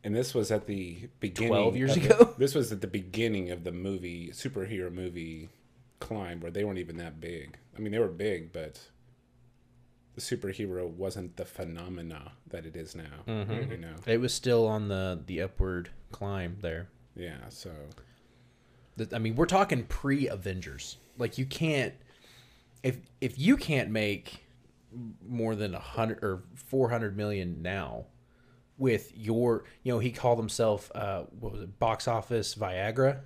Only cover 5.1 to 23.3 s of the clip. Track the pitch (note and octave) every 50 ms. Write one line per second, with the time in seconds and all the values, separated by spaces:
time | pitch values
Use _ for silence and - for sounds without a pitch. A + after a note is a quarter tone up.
5.1 | F2 F2 E2 D#2+ D#2+ D#2 E2 - - _ _ _ _ _ - _ _ _ - -
6.1 | A2+ G#2 F#2+ F2 F2 E2+ E2+ E2+ E2+ G2+ G#2 G#2 F#2+ F#2 F2 E2 E2 E2 E2+ E2
7.1 | D2 D#2+ D#2+ E2+ F2 E2 - - - - - _ - - A2 G#2+ G#2 A2+ A#2 F#2+
8.1 | E2 E2+ G2+ G#2+ F#2+ E2+ D#2+ D#2+ - E2+ D#2 D2+ C#2 - - - _ _ _ -
9.1 | _ _ _ _ _ _ _ _ _ _ _ _ _ - - _ _ _ _ _
10.1 | - - - - B2 - - F#2+ F#2+ - G#2+ F#2+ F2+ F2+ F2+ E2+ E2 F2 F#2+ F#2+
11.1 | F2+ G2+ F#2 E2+ - - F2 - - - F#2 E2 E2 E2+ E2+ F#2 F#2 F2 E2+ E2
12.1 | D#2+ D2 - D#2+ - - _ E2 - E2+ D#2+ D#2+ D#2 E2+ D#2+ D#2 - E2+ D#2+ D2
13.1 | C#2+ D2+ - - A2 G#2+ G2+ G2+ G#2+ A2+ C3 - A2+ E2+ E2 E2 D#2+ - - A#2
14.1 | A2+ A#2 B2+ A#2+ - - - B2+ A#2+ A#2 A2+ A2 G#2+ G#2+ G#2 G2+ G2 F#2+ F#2+ F#2
15.1 | F2+ E2 C#2 F2+ F#2 D#2+ F2+ F#2 - - G#2 F#2+ F2+ F2+ F2 - - - - -
16.1 | - - G2+ G2 G2 F#2+ F2+ E2+ F2+ G2+ F#2+ E2+ D#2+ E2 F2+ - - - - -
17.1 | _ - - E2+ D#2 C2+ - - - - - F#2 D2+ D2+ C#2+ D2+ - - - -
18.1 | - _ _ _ _ _ - _ _ _ _ _ _ - - - _ - A2+ -
19.1 | - G#2+ A2 A2+ A2+ B2+ E3+ E3+ F3+ F#3+ G3 G3 D#3+ B2 A2+ - - - - C#3
20.1 | C3+ C#3+ C#3 - - G2 F2+ G2+ F#2 F#2 F2 - C#2 - - - - - - -
21.1 | - - A#2+ A2 - C3 C3 C3+ - - E3 D#3+ D3+ C#3 B2 G2 - - - -
22.1 | - _ - - - - - - - - _ _ - - - B2+ B2+ - - -
23.1 | - _ C3+ A#2+